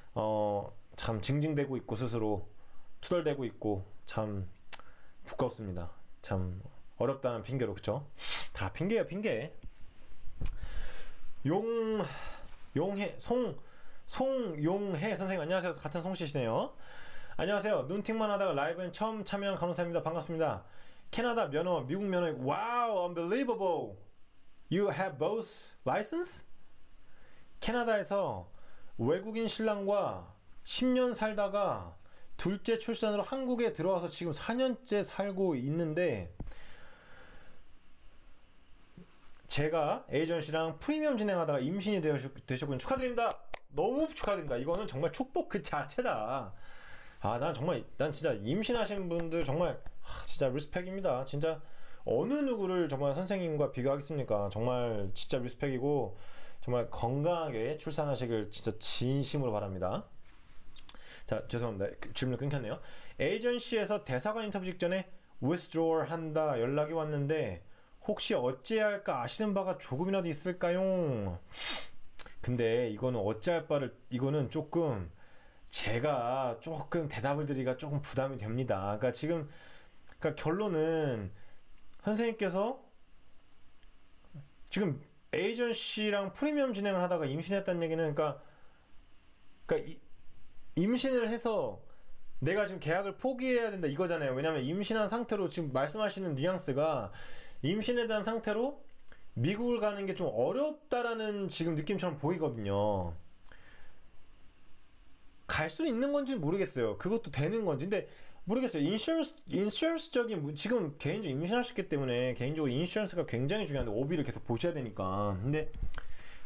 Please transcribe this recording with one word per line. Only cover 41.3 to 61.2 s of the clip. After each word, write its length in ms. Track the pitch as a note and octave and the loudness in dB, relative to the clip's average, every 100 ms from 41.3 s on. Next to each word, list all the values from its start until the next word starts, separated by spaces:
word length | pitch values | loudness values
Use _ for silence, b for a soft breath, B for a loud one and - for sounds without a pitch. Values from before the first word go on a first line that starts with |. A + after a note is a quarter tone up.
| F3+ D#3 C#3+ | 2 2 2
임신이 400 | C3 G3 G3 G3+ | 2 0 2 2
되셨-, 460 | D#3 C#3+ C3 - - | 4 2 0 -8 -6
되셨군요. 320 | B2+ C3 C3 | -4 -2 -2
축하드립니다. 600 | - C4 B3+ A#3 A3+ - - - - | 0 0 0 2 0 0 -6 -8 -6
너무 400 | C#3+ F#3+ C4+ D#4 | 0 2 2 0
축하드립니다. 440 | - G#3 G3 D3 B2 | 0 0 0 0 -2
이거는 300 | C#3 F3 - | 0 0 -2
정말 260 | C3 D#3+ | 0 -2
축복 360 | - C4 F4+ F4 | 0 -2 0 0
그 140 | G3+ | -2
자체다. 920 | - - - - A#3+ B2+ G#2+ C3+ G2+ G2+ B B B B B B | -2 -2 -2 -2 0 0 0 -2 -4 -8 B B B B B B
아, 180 | G2+ A#2+ | -2 0
난 160 | D3+ | 0
정말, 300 | A#2 D#3 C3+ G#2 - | 0 0 0 -2 -2
난 140 | D3+ | -2
진짜 200 | D3 D#3 | 0 0
임신하신 760 | G#2+ G#2 F3+ A3 A#3+ G#3 G3+ F3+ | 0 0 0 2 2 0 -2 -2
분들 360 | E3+ E3 E3 | 0 0 0
정말, 360 | C#3 D3+ E3+ B2+ - - | 2 2 2 0 -4 -4
하, 220 | - - | -4 -2
진짜 240 | - - C3+ | 0 4 4
리스펙입니다. 760 | C3+ D3+ F3+ F3+ G3 F#3 C#3+ | 2 -2 -4 -2 0 2 2
진짜 360 | C3+ C#3+ D#3+ D#3 B B B B | 0 0 2 0 B B B B
어느 300 | - A#2+ G3+ | 2 2 4
누구를 540 | D4 C#4 A3+ F#3 F3+ D#3+ | 2 2 2 2 4 2
정말 260 | C3+ C#3+ | 2 2
선생님과 580 | C#3+ F#3 G3 F3 D3+ C#3+ | 2 0 0 2 2 2
비교하겠습니까? 800 | - C3 C#3 - D3+ - G#2 G2+ | 2 2 2 0 -2 2 2 2
정말 580 | G#2 A#2+ B2 A#2 G#2+ G2+ | 0 2 2 2 2 2
진짜 240 | - - C3+ | 2 2 0
리스펙이고 800 | B2 - C#3+ B2+ C#3 D3 G#2+ - B B B B | 0 -2 0 2 4 2 2 -2 B B B B
정말 280 | - B2 A2 | 0 2 2
건강하게 880 | - A#2+ C#3 D#3 F3 D#3 A2+ A#2+ D3+ | 0 0 2 4 2 0 0 0 -2
출산하시길 720 | D#3+ D3+ D3 B2+ B2 A2+ G#2+ | -4 0 0 2 2 0 0
진짜 260 | - - G2+ | -4 -4 -2
진심으로 760 | - - B2 C#3 C3 D3 B2+ | 0 2 4 4 2 0 2
바랍니다. 520 | G#2 G2+ F#2+ F2+ C#3 - - b b b b b - - - B B | 0 -2 0 0 0 -4 -12 b b b b b -8 -8 -10 B B